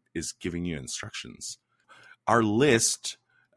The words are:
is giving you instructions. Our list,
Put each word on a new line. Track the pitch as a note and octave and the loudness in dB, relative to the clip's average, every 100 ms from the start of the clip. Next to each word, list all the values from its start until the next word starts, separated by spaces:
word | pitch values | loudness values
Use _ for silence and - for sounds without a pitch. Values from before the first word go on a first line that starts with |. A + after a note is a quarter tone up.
| _ | _
is | E2+ D#2 | -10 -10
giving | - F#2 E2+ | -8 -8 -6
you | F2 D#2 | -6 -8
instructions. | B1+ - G#2 - - - - - _ _ _ - - - - | -8 -12 -12 -14 -16 -14 -16 -16 _ _ _ -20 -20 -10 2
Our | A2+ | 4
list, | A2 G#2+ D3 A2+ - - - - _ _ _ | 4 4 6 6 4 -2 -8 -14 _ _ _